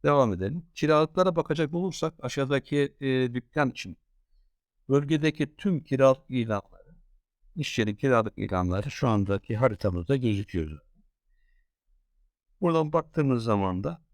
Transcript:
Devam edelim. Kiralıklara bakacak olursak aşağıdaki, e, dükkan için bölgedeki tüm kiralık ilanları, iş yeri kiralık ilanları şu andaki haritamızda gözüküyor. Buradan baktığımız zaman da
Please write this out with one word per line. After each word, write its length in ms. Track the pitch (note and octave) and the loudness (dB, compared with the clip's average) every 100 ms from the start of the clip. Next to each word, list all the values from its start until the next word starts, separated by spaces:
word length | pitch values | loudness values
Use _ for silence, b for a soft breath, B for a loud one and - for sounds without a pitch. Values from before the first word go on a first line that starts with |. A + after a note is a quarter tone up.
Devam 300 | D3 C#3+ B2 | 4 4 4
edelim. 320 | F2+ F#2+ E3 - - | 0 -4 -6 -10 -4
Kiralıklara 600 | D3+ D3+ D#3 F3+ F#3 E3 | 2 2 2 2 0 0
bakacak 380 | D#3 D#3 D3+ | -4 -2 -2
olursak 400 | E3+ F#3+ D3+ D#3+ - | -2 -4 -4 -6 -6
aşağıdaki, 760 | B2 - C3+ C#3 - D3 C#3 _ | -8 -4 0 -2 0 -2 -2 _
e, 320 | C3+ C3 B2+ | -2 0 0
dükkan 360 | B2 - - C#3 | -4 -6 -2 -2
için 280 | - G2 E2+ _ _ _ _ _ _ _ _ - | -4 -16 -16 _ _ _ _ _ _ _ _ 0
bölgedeki 680 | C#3 C#3+ D#3 D#3 D3+ D3 - | 0 2 0 0 0 -6 -2
tüm 280 | G3+ E3+ | -2 -2
kiralık 460 | - C3 C3+ C3 _ | -2 4 4 4 _
ilanları, 680 | B2+ A2+ G#2 - - - E3+ _ _ _ _ _ - | -4 -2 -4 -6 -20 -20 -20 _ _ _ _ _ -8
iş 240 | C#3+ - | -6 -2
yeri 180 | G#2+ G2+ | -2 0
kiralık 400 | C#3 A#2+ A2 - | 2 2 2 -4
ilanları 540 | G#2 F#2+ F2+ F#2 C3+ | -4 -2 0 -2 -4
şu 160 | - C3 | -2 2
andaki 500 | G#2 G2 G2 - A2 | 2 2 -2 -2 0
haritamızda 580 | B2+ G#2 G#2 F2+ E2+ C#3 | 0 2 -2 -2 -2 0
gözüküyor. 640 | B2 G2+ G#2 F2+ D#2 D2+ _ _ _ _ _ _ _ _ _ _ _ _ _ _ _ _ _ _ | 0 -2 -4 -6 -6 -10 _ _ _ _ _ _ _ _ _ _ _ _ _ _ _ _ _ _
Buradan 320 | F3 E3 D3+ | 0 2 2
baktığımız 500 | E3 D#3 - C#3 B2 | -2 -2 -2 0 0
zaman 400 | A2+ G#2 F#2+ F#2 | 2 0 0 -2
da 180 | A#2 E3 _ | -4 -8 _